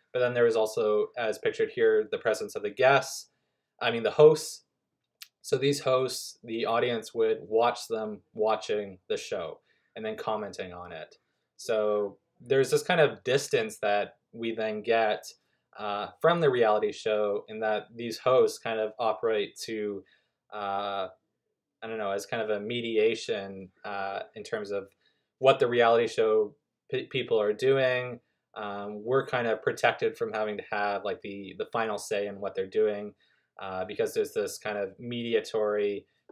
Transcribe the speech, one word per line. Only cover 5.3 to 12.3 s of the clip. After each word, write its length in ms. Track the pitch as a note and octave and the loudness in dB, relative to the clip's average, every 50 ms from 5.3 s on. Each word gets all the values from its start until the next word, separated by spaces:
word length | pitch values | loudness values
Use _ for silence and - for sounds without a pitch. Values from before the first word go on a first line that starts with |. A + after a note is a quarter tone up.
| _ _ | _ _
So 160 | - - C#3+ | -6 -2 -2
these 240 | B2+ C3+ C#3+ C#3+ C#3 | 0 2 0 0 0
hosts, 560 | - C3+ B2+ B2+ C3 B2 - - - - - _ - | 0 2 2 2 2 0 -4 -8 -10 -12 -16 _ -12
the 220 | A#2+ A2+ A#2 - | -8 -6 -4 -2
audience 480 | G2+ A#2 A#2+ A#2+ B2 A#2+ A2 A2 - - | 0 0 0 0 0 -2 -4 -6 -4 -2
would 260 | A#2 A2 A2 A2 - | 0 2 2 2 -2
watch 460 | - G2+ G#2+ A2 A#2 B2 A#2+ - - | -2 0 2 4 4 2 2 -2 -6
them 340 | - A2+ A2 A2 G#2+ G#2 G2 _ _ - | -6 -6 -6 -6 -6 -10 -12 _ _ -4
watching 680 | A2 G#2+ A2 A2 G#2+ - - G#2+ G#2 G2+ G2 F#2 - _ | 0 0 0 0 0 -2 -2 -2 -2 -4 -6 -10 -12 _
the 100 | - G#2+ | -6 -6
show 420 | - - - A2+ F#2+ E2+ D#2 - - _ _ _ _ _ _ - | -6 -6 -6 -6 -6 -6 -8 -10 -14 _ _ _ _ _ _ -12
and 100 | A2+ A2 | -10 -8
then 120 | A2 A2 | -8 -8
commenting 560 | A2 - A2+ A2 G#2+ G#2 G2 - - G2 F#2 F2 | -6 -4 -4 -4 -4 -6 -8 -10 -10 -10 -10 -12
on 180 | F2 F2+ F2 | -14 -14 -14
it. 260 | E2+ D#2+ D2+ - _ _ _ _ _ _ _ _ _ | -14 -14 -14 -16 _ _ _ _ _ _ _ _ _
So 640 | - - - A2+ G#2+ G#2+ G#2+ G#2+ G#2 G#2 G2 G2 _ _ _ | -10 -4 -2 0 0 2 2 2 0 0 -4 -6 _ _ _